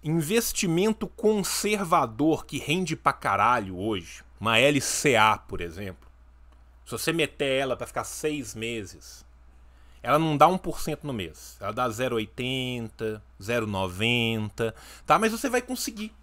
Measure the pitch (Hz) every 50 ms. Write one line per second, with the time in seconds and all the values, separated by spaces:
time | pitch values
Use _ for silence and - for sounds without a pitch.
0 | - 151 160 170 156 143 208 233 226 - - - - 180 160 170 190 220 220 -
1 | 226 - - - - 214 214 208 185 - - - - 202 214 202 202 165 180 170
2 | 139 117 107 110 143 160 156 - - - - 131 - - 151 180 185 151 160 -
3 | - 147 135 - - 127 98 98 101 117 123 120 104 95 92 87 98 110 110 95
4 | 80 - - - - - - - 98 110 113 113 127 143 147 139 - - - -
5 | - 147 123 110 107 110 107 - - - 101 90 87 85 80 90 101 95 90 -
6 | - - - - - - - - - - - - - - _ - - - 120 110
7 | - - 160 165 156 135 - - 147 139 135 131 139 131 123 107 120 - - 123
8 | 113 - - - - 156 151 147 123 101 - 110 110 117 117 113 101 90 - 80
9 | - - - - - - - - - - - - - - - - - - - -
10 | - 120 135 151 165 160 151 139 147 165 185 190 - 175 - - - - 151 -
11 | - 147 131 107 90 80 76 - - - - - 101 98 107 117 127 123 110 107
12 | 127 127 123 113 110 101 - - 123 127 131 131 127 127 123 123 113 107 - -
13 | 117 110 107 107 - - - - 101 101 120 120 110 107 101 95 95 92 90 92
14 | 110 117 120 120 117 113 113 110 107 104 - - 117 113 110 - - - - -
15 | - - 151 170 214 226 220 226 - 269 233 254 247 - 254 - - - 226 208
16 | 214 214 - -